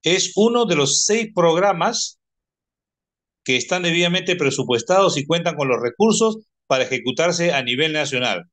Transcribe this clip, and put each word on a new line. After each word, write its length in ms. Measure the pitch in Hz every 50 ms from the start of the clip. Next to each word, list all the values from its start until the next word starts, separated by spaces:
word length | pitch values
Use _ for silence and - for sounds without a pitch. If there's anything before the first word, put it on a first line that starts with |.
| -
Es 300 | 160 180 185 180 - -
uno 300 | 185 214 233 233 240 240
de 100 | 180 175
los 300 | 147 139 139 - - -
seis 240 | 226 208 226 226 220 -
programas 840 | 180 170 165 160 170 196 202 190 170 185 214 233 - - - - _ _ _ _ _ _ _ _ _ _ _ _ _ _ _ _ _ _ _ _ _ _ _ _ _ _
que 100 | - 127
están 280 | 123 - - 185 185 175
debidamente 520 | 175 165 170 175 170 175 185 165 185 175
presupuestados 800 | 175 151 135 139 - 127 117 123 113 - - 180 190 196 175 -
y 80 | 143 135
cuentan 300 | 147 165 175 170 175 160
con 140 | 147 139 131
los 120 | 123 110
recursos 580 | 117 123 - - 202 226 208 220 226 220 220 220 _ _ _ _ _
para 160 | _ 139 131 123
ejecutarse 720 | - 131 123 113 123 123 113 160 175 165 156 170 170 147
a 100 | 139 127
nivel 300 | 120 123 127 156 160 156
nacional. 500 | 151 147 143 135 123 123 117 101 87 87 _